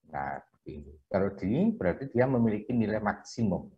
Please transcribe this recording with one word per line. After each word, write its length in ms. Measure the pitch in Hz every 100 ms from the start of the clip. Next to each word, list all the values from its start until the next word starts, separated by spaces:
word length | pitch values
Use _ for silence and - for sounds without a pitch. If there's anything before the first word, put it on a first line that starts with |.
| 76
Nah, 240 | 76 69 69 - _
ini. 320 | - 76 71 - _
Kalau 240 | 95 98
di 160 | - 95
ini 240 | 120 220
berarti 320 | 220 90 - 139
dia 160 | 117 127
memiliki 400 | 127 113 104 -
nilai 320 | 120 107 107
maksimum. 640 | 104 101 - - 107 85 -